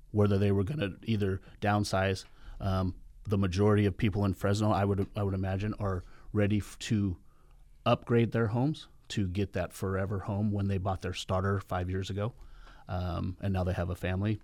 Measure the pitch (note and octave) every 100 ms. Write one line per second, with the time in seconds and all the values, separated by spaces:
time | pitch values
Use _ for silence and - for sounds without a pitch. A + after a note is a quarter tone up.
0 | - G#2 G2+ G2 G2+ G2 F#2+ D3+ G2+ -
1 | - G#2+ G2 F#2+ - - G#2 G#2 G2+ F#2+
2 | F#2+ F#2+ - - - - G2+ F#2+ F#2+ -
3 | - - - G2+ F#2+ F2 G#2 G#2 G2+ -
4 | A2 G2 G2+ F2+ G2 G#2 G#2+ F#2+ G2+ G2
5 | F#2+ G#2 G2 F#2+ F#2+ F#2+ G#2+ G2+ G2+ F#2
6 | - - - G#2 G2+ G#2 - - - G#2+
7 | G2 E2+ - - - - - - A#2 B2
8 | - A#2 A2+ A2+ A2 A#2+ C#3+ D#3 - -
9 | - - F#2+ F2+ G2 F#2+ E2+ - F#2+ F#2+
10 | G2 G2 - G2+ G#2+ G2+ G2 G2 F#2+ F#2
11 | F#2 - - F#2 G2 G2 - F2+ F2+ F#2+
12 | F#2+ G2 G#2+ - - - - - - F2+
13 | F2+ F2 F#2 F2+ G2 F#2 F2+ F2 F2+ F2+
14 | F2+ F#2+ G#2 G#2